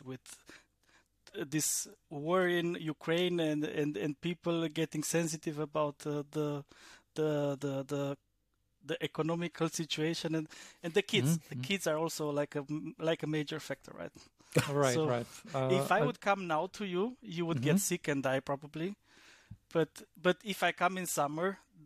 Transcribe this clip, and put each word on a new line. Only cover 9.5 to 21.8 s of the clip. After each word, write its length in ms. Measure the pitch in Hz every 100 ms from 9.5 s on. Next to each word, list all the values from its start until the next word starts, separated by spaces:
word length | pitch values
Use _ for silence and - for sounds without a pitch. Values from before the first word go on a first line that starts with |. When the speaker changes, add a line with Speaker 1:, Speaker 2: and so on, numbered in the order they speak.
| - 165
Speaker 1:
situation 680 | - 160 - 156 165 165 160
and, 120 | 156 - - -
and 120 | 175
the 80 | 185
kids. 360 | - - 131 165
Speaker 2:
Mm-hmm. 220 | - 131
Speaker 1:
The 80 | 127
kids 180 | 196 170
are 100 | 156
also 320 | 165 - 151
like 260 | 143 147 147
a, 80 | 139 151 143 -
like 240 | 160 165
a 40 | 151
major 320 | 156 147 156
factor, 320 | - 139 - -
right? 140 | 85 - - _ - - 143
Speaker 2:
Right, 220 | 143 135
Speaker 1:
So 140 | 123 156
Speaker 2:
right. 160 | 120 120 - -
Uh, 140 | 139 131
Speaker 1:
if 200 | 135 139
I 80 | 185
Speaker 2:
I 60 | 233
Speaker 1:
would 160 | 233
come 260 | 202 196 180
now 200 | 156 185
to 140 | - 202
you, 320 | 175 220 247
you 240 | 226 165 170
would 140 | 156
get 140 | 135 180
Speaker 2:
Mm-hmm. 140 | -
Speaker 1:
sick 180 | 175 -
and 160 | 143
die 160 | 131 135
probably. 560 | - 139 147 151 175 208 _ - - - - - -
But, 160 | 165 156 - - -
but 220 | 170 180 220
if 180 | 185
I 80 | 180
come 260 | - 180 185
in 80 | 180
summer, 520 | - 143 156 185 190 _ 170